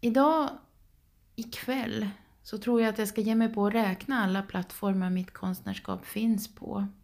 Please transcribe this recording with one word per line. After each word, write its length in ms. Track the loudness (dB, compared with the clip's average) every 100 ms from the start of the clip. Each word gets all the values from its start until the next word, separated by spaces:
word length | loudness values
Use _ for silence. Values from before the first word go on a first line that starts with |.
Idag, 480 | 4 6 6 6 2 -4 -18 _ _ _ _ _ _ -12
ikväll, 720 | -10 -10 -4 -4 -2 -4 -4 -8 -18 _
så 140 | -12 -8
tror 240 | 0 4
jag 80 | 4
att 100 | 2
jag 80 | -2
ska 140 | 0
ge 140 | 2 4
mig 180 | 2
på 140 | 2 2
att 60 |
räkna 500 | 2 0 0 -2 0
alla 200 | 2 0
plattformar 640 | -2 -4 -6 -4 0 0 2
mitt 240 | 0 -2
konstnärskap 720 | -6 -6 -6 -6 -10 -6 -8 -6
finns 500 | -2 2 2 -2 -12
på. 320 | -8 -4 -4 -6